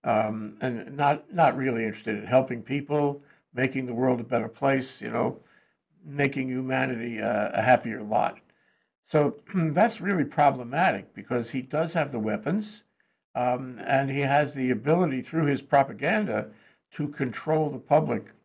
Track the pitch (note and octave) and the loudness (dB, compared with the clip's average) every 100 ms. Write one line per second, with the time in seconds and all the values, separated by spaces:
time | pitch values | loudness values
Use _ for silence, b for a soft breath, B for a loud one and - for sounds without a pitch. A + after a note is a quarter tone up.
0 | - A2 A2 A2 G#2+ G#2+ C3 A#2 - C#3+ | 2 2 2 -4 -10 -6 -6 -6 -10 0
1 | C#3+ D3 - F3+ D3+ B2 C3+ A2+ A2 G2+ | 0 0 -4 2 2 4 -2 -2 -2 -4
2 | - G#2 A2 B2+ - A#2 - C#3 C#3+ D3 | -6 -6 2 2 2 -6 -6 -6 -2 0
3 | D3 C#3+ b b b - C3 C3+ B2+ A#2 | 0 -2 b b b -2 -2 -2 -4 0
4 | B2+ B2 A#2 A#2 G#2+ - C#3 C3+ B2+ - | 0 0 0 -2 -2 -2 0 0 -2 -10
5 | A#2 A#2 - - b b b b _ _ | -6 -2 -2 -4 b b b b _ _
6 | D3+ C#3+ C#3 C#3 C3 B2+ C3 C3 C3 A#2 | -12 -2 -2 0 -4 -4 -2 -2 -2 -4
7 | A#2+ A2 G#2+ G#2+ G#2 - A2 B2 A#2 G#2+ | -6 -4 -2 0 0 0 4 4 4 -8
8 | G#2+ A2+ G2+ - _ _ _ _ _ _ | -2 0 0 -4 _ _ _ _ _ _
9 | _ D#3 C#3+ - - F#3 D#3+ D3 A3+ - | _ 2 2 -2 -6 -2 0 4 2 2
10 | F3+ F#3+ C3+ - C#3+ C3 A#2+ C#3+ F3+ G#2 | -2 0 0 4 4 4 -4 0 2 0
11 | F#2+ - G2+ B2 A#2 C3+ B2+ D3+ E3 F3 | -8 -18 -4 -4 -2 -8 -4 -2 -2 -2
12 | C#3+ A#2+ G#2+ G#2+ C3+ G3 G#3 - _ _ | -2 -2 -2 -2 -2 -2 -4 -14 _ _
13 | _ _ _ - B2 B2 C3 A#2 F#2+ C3+ | _ _ _ -2 0 0 -4 -10 0 0
14 | C3+ C#3 C#3 C#3+ C#3 C3+ B2+ A2+ C3 E3+ | 2 0 4 4 2 0 0 0 2 2
15 | F3 C3 - D#3+ D3 C#3 - C#3 C3+ G#2+ | 2 0 -2 0 2 0 4 4 4 0
16 | C#3+ G#3+ G3+ G#2+ - B B B _ - | 0 0 0 -2 -4 B B B _ -6
17 | D3 - C3 - - D#3 D3+ B2 - D3+ | -6 -2 -4 -4 0 0 0 -4 2 2
18 | D#3 A2 - - | 4 -4 -6 -20